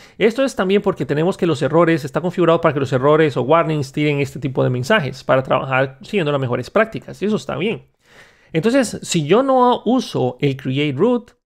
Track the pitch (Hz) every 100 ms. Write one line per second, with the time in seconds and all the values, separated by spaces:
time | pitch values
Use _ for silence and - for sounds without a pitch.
0 | - - 226 226 269 - 190 202 196 -
1 | 135 147 175 - 175 143 131 160 165 165
2 | 143 - 175 185 165 165 165 143 123 131
3 | 143 156 156 131 123 165 156 151 135 151
4 | 151 143 139 131 135 135 131 123 127 220
5 | 135 135 - 131 131 135 135 131 139 -
6 | - 202 147 143 123 120 - 214 220 -
7 | - - 196 214 - 135 208 - - _
8 | _ - - _ _ 160 220 269 226 185
9 | - 170 143 208 269 262 247 233 208 254
10 | - 135 123 - 143 135 135 131 151 131
11 | 226 247 - _ _